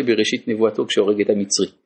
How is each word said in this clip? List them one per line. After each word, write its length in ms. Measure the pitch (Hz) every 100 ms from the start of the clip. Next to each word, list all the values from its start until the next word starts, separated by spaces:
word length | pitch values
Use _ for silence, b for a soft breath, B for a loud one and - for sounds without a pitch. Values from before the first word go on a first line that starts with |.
| 127
בראשית 420 | 110 107 120 -
נבואתו 380 | 110 110 107 120
כשהורג 360 | - 101 104
את 80 | 101
המצרי. 380 | 104 98 - 92 _